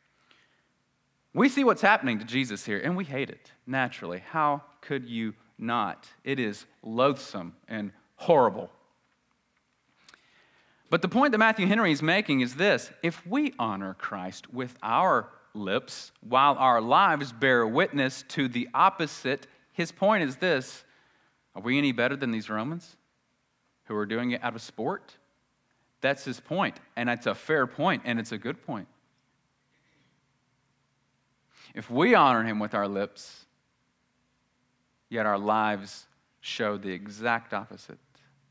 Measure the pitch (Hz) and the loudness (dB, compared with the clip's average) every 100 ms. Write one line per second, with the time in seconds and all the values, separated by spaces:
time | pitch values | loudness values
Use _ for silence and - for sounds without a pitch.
0 | _ _ _ _ _ _ _ _ _ _ | _ _ _ _ _ _ _ _ _ _
1 | _ _ _ - 262 277 262 196 196 220 | _ _ _ 2 4 6 4 4 4 4
2 | 131 110 113 123 127 101 - 101 143 180 | 2 -2 -2 -2 -2 -4 -4 -4 -2 -4
3 | 170 135 139 - _ _ - 131 123 - | -4 -6 -6 -10 _ _ -6 -4 -4 -4
4 | 90 90 - 160 151 143 - _ - 139 | -8 -8 -6 0 0 0 -6 _ -8 -8
5 | 120 117 110 104 _ - 113 120 101 - | -6 -6 -6 -8 _ -10 -4 -2 -2 -6
6 | - - - 135 113 101 - _ 110 113 | -16 -12 -6 -4 -4 -6 -14 _ -6 2
7 | 135 143 - 101 87 - - 110 104 - | 2 2 -6 -12 -12 -16 -12 -10 -10 -12
8 | _ - - 160 117 98 - _ _ _ | _ -4 4 6 6 2 -8 _ _ _
9 | _ _ _ _ _ _ _ _ _ _ | _ _ _ _ _ _ _ _ _ _
10 | - - _ _ _ _ _ _ _ 170 | -20 -20 _ _ _ _ _ _ _ 0
11 | 180 220 285 214 220 220 190 214 202 143 | 2 2 4 6 4 4 2 4 2 2
12 | 151 185 208 139 123 131 196 135 - - | 2 2 2 0 0 0 2 2 -2 -6
13 | 170 165 170 247 294 - 113 98 95 95 | -6 -6 -4 -2 -2 -2 -4 -4 -6 -8
14 | - 101 92 95 - 120 127 - 107 123 | -8 -8 -10 -12 -12 -8 -8 -8 -2 0
15 | 185 135 107 - _ 107 98 110 127 - | 2 2 0 -10 _ -8 -2 -2 -4 -10
16 | - _ 110 127 143 131 131 117 113 147 | -18 _ -2 4 4 4 4 4 4 4
17 | 196 156 143 117 139 123 113 120 190 143 | 4 2 -4 0 4 4 4 2 0 0
18 | 131 - - - 135 123 120 135 185 190 | -2 -4 -8 -4 -2 -2 -2 2 4 2
19 | 156 - 131 139 - _ _ - 170 - | -4 -6 -4 -4 -6 _ _ -8 -8 0
20 | 196 214 147 127 185 147 131 - - _ | 2 2 0 -2 0 0 -2 -14 -20 _
21 | _ _ _ _ _ 95 104 135 143 120 | _ _ _ _ _ -8 -2 0 0 0
22 | 120 139 135 113 107 107 120 170 - _ | 0 0 -4 -4 -4 -6 -6 -8 -12 _
23 | _ _ _ _ _ _ _ _ - 107 | _ _ _ _ _ _ _ _ -8 -6
24 | 104 113 123 120 120 117 - - 120 196 | -4 -2 -2 -4 -6 -8 -12 -8 -6 -6
25 | - - _ _ _ _ _ _ _ _ | -10 -20 _ _ _ _ _ _ _ _
26 | 131 139 - 123 - 165 160 - - - | -2 -2 -4 -10 -6 -2 -2 -4 -12 -4
27 | 120 120 - 98 - 156 127 - 170 143 | -2 -2 -2 -4 0 0 0 0 0 0
28 | 120 117 113 107 117 - - 117 90 _ | -2 -4 -4 -8 -8 -8 -8 -10 -10 _
29 | _ _ _ _ _ _ _ _ _ _ | _ _ _ _ _ _ _ _ _ _
30 | _ _ _ _ _ _ _ _ _ _ | _ _ _ _ _ _ _ _ _ _
31 | _ _ _ _ _ _ - - - 120 | _ _ _ _ _ _ -18 -16 -4 2
32 | 190 220 143 120 113 107 104 110 101 98 | 6 8 8 6 2 -2 -2 0 0 -2
33 | 101 - - - _ _ _ _ _ _ | -4 -6 -20 -20 _ _ _ _ _ _
34 | _ _ _ _ _ _ _ _ _ _ | _ _ _ _ _ _ _ _ _ _
35 | _ 117 107 101 104 110 107 104 98 - | _ -2 0 0 2 2 2 -2 -6 -18
36 | - _ _ _ - - 110 104 98 92 | -20 _ _ _ -12 -4 -4 -4 -6 -8
37 | 101 101 117 117 113 104 101 98 - 101 | -10 -6 -2 -2 -4 -10 -10 -16 -20 -20
38 | _ _ _ _ _ | _ _ _ _ _